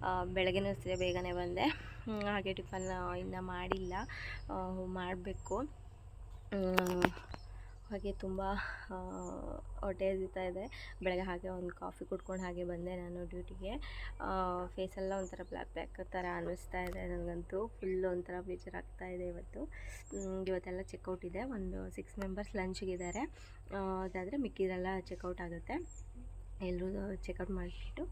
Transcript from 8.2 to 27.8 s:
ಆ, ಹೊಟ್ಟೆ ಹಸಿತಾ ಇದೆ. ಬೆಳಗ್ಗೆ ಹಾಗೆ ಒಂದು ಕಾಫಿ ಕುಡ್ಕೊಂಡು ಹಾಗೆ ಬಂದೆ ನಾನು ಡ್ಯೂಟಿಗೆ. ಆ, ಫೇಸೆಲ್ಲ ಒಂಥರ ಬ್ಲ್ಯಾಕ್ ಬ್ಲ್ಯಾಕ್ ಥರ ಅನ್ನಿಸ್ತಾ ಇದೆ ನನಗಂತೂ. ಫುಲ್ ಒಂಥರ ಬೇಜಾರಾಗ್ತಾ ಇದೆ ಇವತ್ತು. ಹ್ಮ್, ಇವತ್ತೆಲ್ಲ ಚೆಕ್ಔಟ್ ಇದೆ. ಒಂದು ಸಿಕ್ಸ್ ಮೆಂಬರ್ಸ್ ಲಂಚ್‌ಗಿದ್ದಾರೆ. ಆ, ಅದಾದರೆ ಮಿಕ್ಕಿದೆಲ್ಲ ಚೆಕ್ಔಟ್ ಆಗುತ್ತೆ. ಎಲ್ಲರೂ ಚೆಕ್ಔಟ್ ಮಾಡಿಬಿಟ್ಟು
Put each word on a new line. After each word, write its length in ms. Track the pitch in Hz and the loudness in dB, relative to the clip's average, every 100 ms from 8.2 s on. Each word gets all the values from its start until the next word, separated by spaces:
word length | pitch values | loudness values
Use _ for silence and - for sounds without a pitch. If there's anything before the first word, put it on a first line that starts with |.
| 190 190 190 202 - - - | 0 2 4 2 0 -4 -4
ಆ, 40 | 185 185 185 180 - - - - - | -4 -4 -4 -4 -4 -4 -4 -6 0
ಹೊಟ್ಟೆ 320 | 202 190 190 | 0 4 4
ಹಸಿತಾ 320 | 190 185 190 | 4 2 0
ಇದೆ. 520 | 185 185 233 - - - | 0 0 -4 -6 -10 0
ಬೆಳಗ್ಗೆ 200 | 185 180 | 4 4
ಹಾಗೆ 260 | 190 175 185 | 2 0 0
ಒಂದು 260 | 185 180 - | -2 -2 -2
ಕಾಫಿ 300 | 180 - 185 | -6 -6 -4
ಕುಡ್ಕೊಂಡು 380 | 190 - 190 | -4 -2 -2
ಹಾಗೆ 200 | 185 175 | 0 0
ಬಂದೆ 320 | 175 170 180 180 | 0 0 -2 -2
ನಾನು 340 | 175 175 175 | -4 -4 -4
ಡ್ಯೂಟಿಗೆ. 420 | 180 175 185 185 262 - - - - | -4 -6 -4 -2 -2 -4 -4 -6 -2
ಆ, 440 | 180 190 185 180 180 | 0 4 4 2 0
ಫೇಸೆಲ್ಲ 480 | - 190 196 190 | -2 -2 0 0
ಒಂಥರ 260 | 196 185 - 180 | 2 0 -4 -6
ಬ್ಲ್ಯಾಕ್ 200 | - - | -4 -4
ಬ್ಲ್ಯಾಕ್ 420 | - - - 185 | -4 -4 -6 -4
ಥರ 140 | 185 180 175 | 0 0 0
ಅನ್ನಿಸ್ತಾ 480 | 170 180 - 185 | 0 -2 -2 0
ಇದೆ 240 | 180 180 185 | 0 0 0
ನನಗಂತೂ. 600 | 175 175 170 175 190 226 | 0 0 -2 0 0 0
ಫುಲ್ 380 | - 190 185 185 | -2 0 4 4
ಒಂಥರ 280 | 180 180 180 | 2 0 -4
ಬೇಜಾರಾಗ್ತಾ 640 | 180 180 - 180 - - 185 | -2 -4 -4 -6 -6 -8 -6
ಇದೆ 220 | 180 180 | -2 -2
ಇವತ್ತು. 360 | 175 - - | -4 -6 -6
ಹ್ಮ್, 840 | 311 - - - - 196 196 190 185 | -6 -4 -6 -8 -6 -2 0 0 2
ಇವತ್ತೆಲ್ಲ 340 | 185 185 180 | 2 0 -4
ಚೆಕ್ಔಟ್ 440 | 190 175 - 180 180 | -4 -6 -4 -4 -2
ಇದೆ. 180 | 180 | -2
ಒಂದು 480 | 262 233 185 185 185 | -2 -2 -2 -2 -4
ಸಿಕ್ಸ್ 280 | - 190 - | -6 -8 -2
ಮೆಂಬರ್ಸ್ 360 | 196 190 202 202 | -2 0 -2 0
ಲಂಚ್‌ಗಿದ್ದಾರೆ. 640 | 185 185 190 180 180 175 311 - - - - | 0 0 0 0 0 0 -2 -4 -12 -12 -6
ಆ, 300 | 196 190 185 | -2 0 0
ಅದಾದರೆ 340 | 190 185 185 285 | 0 0 0 2
ಮಿಕ್ಕಿದೆಲ್ಲ 500 | 240 - 190 180 180 190 | 0 4 4 4 2 0
ಚೆಕ್ಔಟ್ 420 | 185 185 180 180 | -2 -4 -2 -2
ಆಗುತ್ತೆ. 320 | 175 170 - 285 349 - - - - - - - 185 | -2 -4 -2 -2 -2 -8 -10 -8 -8 -8 -8 -2 0
ಎಲ್ಲರೂ 480 | 175 185 202 196 190 | 2 2 0 0 -2
ಚೆಕ್ಔಟ್ 360 | - 180 185 | -2 -2 0
ಮಾಡಿಬಿಟ್ಟು 560 | 190 175 170 | 0 0 -4